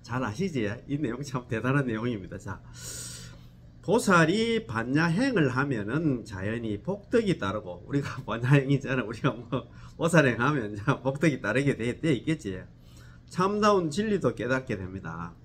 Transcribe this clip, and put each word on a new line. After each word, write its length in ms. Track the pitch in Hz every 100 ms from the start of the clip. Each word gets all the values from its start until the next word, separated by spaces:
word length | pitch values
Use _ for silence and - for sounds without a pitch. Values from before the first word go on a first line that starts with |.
| -
잘 160 | 123
아시지? 500 | 117 107 190 143 101 120 -
이 120 | 143
내용 220 | 135 123
참 240 | 143 131 -
대단한 360 | 110 123 139
내용입니다. 540 | 131 107 120 107 90 98
자, 240 | 98 90 - - - - - - - - - - - -
보살이 800 | - 240 247 175 160 208 226 226
반야행을 840 | 220 110 117 143 170 170 277 220 139
하면은 760 | 120 143 117 101 143 165 123
자연히 560 | 98 92 98 117 113 101
복덕이 580 | - 202 - 240 208 165
따르고, 440 | 98 104 90 87 110
우리가 300 | 139 135 -
<laughs> 40 |
반야행이잖아. 800 | 117 113 123 143 135 139 117 131
우리가 300 | 107 113 139
뭐 360 | 117 117 131 - - - -
보살행 440 | 165 170 139 110
하면 360 | 127 147 104 107
자, 240 | 104 123
복덕이 400 | - 135 170 127
따르게 360 | 101 117 143 113
돼, 220 | 117 113
돼 160 | 165
있겠지. 480 | 120 147 160 101 92 90 - - - - - -
참다운 600 | - 190 208 208 202 165
진리도 460 | 143 220 196 135 110
깨닫게 400 | 117 131 127 101
됩니다. 580 | 92 95 82 82 87 -